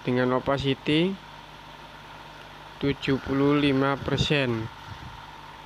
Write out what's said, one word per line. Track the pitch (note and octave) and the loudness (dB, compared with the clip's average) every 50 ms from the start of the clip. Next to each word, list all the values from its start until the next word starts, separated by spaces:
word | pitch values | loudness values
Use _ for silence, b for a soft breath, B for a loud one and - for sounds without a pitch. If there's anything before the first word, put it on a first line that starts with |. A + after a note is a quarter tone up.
| - - | -2 2
dengan | B2 B2 B2+ B2+ B2+ B2+ | 2 4 4 4 4 2
opacity | A#2+ - C#3 C3+ C3 C#3 C3+ - - - D3+ D#3 E3+ F#3+ G3 F#3+ - - - - - - - - - - - - - - - - - - - - - - - - - - - - - - - - | 2 2 0 2 2 2 0 2 2 2 4 4 4 4 0 -4 -10 -16 -16 -16 -18 -18 -18 -18 -18 -18 -18 -18 -18 -18 -18 -18 -18 -16 -16 -16 -16 -16 -16 -16 -16 -16 -16 -16 -16 -16 -8 -2
tujuh | - C#3+ C#3 - - - C#3 B2 | 0 0 0 0 0 0 0 0
puluh | - - C3+ C3+ C#3 C#3+ D3 D3 | 0 0 2 4 6 6 6 6
lima | C#3+ C#3+ C3+ C3+ C3+ C#3 C#3 C3+ | 6 6 4 4 4 4 2 0
persen. | - C#3+ C#3 C3+ - - D#3 C#3+ C3+ B2 A#2 A2 A2 A2+ - - - - - - - - - - - - - - - - - - - | 0 -2 0 0 2 2 2 2 4 2 0 0 -2 -6 -10 -14 -14 -14 -14 -14 -14 -14 -14 -14 -16 -16 -16 -16 -16 -16 -16 -16 -18